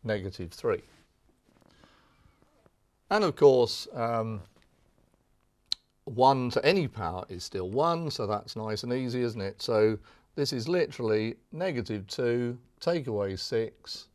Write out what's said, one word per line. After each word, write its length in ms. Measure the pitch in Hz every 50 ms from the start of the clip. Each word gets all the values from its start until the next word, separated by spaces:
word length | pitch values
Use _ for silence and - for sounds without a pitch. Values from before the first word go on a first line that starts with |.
| -
negative 480 | 113 107 104 92 98 92 - 92 82
three. 280 | - - - 120 101 - - - - - _ _ _ _ _ _ _ _ _ _ _ _ _ _ _ _ - - _ _ _ _ _ _ _ - _ _ _ _ _ _ _ _ _ _ _ _ _ _ _ _
And 140 | 190 214 208
of 120 | 170 -
course, 500 | - 156 143 135 127 120 113 - - - -
um, 480 | - 127 117 117 117 113 113 113 110 104 85 - _ _ _ _ _ _ _ _ _ _ _ _ _ _ _ _ _ _ _ _ _ _ _ _ - - _ _ _ _ _
one 440 | - 117 113 127 131 135 131 123 123
to 160 | - - -
any 240 | 156 190 196 160 117
power 380 | - 107 98 82 87 92 90 -
is 160 | 95 87 -
still 240 | - - 98 92 92
one, 420 | 104 131 151 170 170 165 170 151
so 160 | - - 113
that's 300 | 98 107 104 - - -
nice 260 | 117 110 107 107 104
and 120 | - 120 123
easy, 260 | 127 131 123 117 127
isn't 220 | 123 120 110 117
it? 180 | 95 98 - -
So 380 | - - 117 107 107 110 110 104 - - - _ _ _ _
this 160 | - 143 139 143
is 120 | 123 113
literally 680 | 147 175 180 165 - 147 - 120 110 107 107 110 113 113 - _ _
negative 540 | - 156 180 190 151 120 107 - 110 104 98
two, 500 | - - - 127 120 120 120 123 120 120 123 - _ _ _
take 260 | - 170 175 170 135
away 300 | 123 110 101 101 98 95
six 680 | 92 - - - 113 113 110 - _ _ - - - - _ _